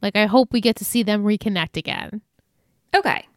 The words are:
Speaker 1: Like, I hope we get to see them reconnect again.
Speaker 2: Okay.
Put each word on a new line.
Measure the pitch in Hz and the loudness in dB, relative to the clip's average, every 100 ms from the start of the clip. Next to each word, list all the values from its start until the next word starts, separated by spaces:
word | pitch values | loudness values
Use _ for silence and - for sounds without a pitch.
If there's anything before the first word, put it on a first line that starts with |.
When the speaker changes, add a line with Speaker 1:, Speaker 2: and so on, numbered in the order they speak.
Speaker 1:
Like, | 202 202 | -2 0
I | 214 | 4
hope | 247 240 | 4 4
we | 240 | 2
get | 226 - | 0 0
to | |
see | - 240 | -2 0
them | 208 208 | 0 0
reconnect | 208 208 226 185 165 160 | 0 0 -2 -2 -4 -6
again. | - - - 214 - _ _ _ _ _ _ | -6 -8 -10 -14 -16 _ _ _ _ _ _
Speaker 2:
Okay. | 392 392 - - | 0 0 -2 -6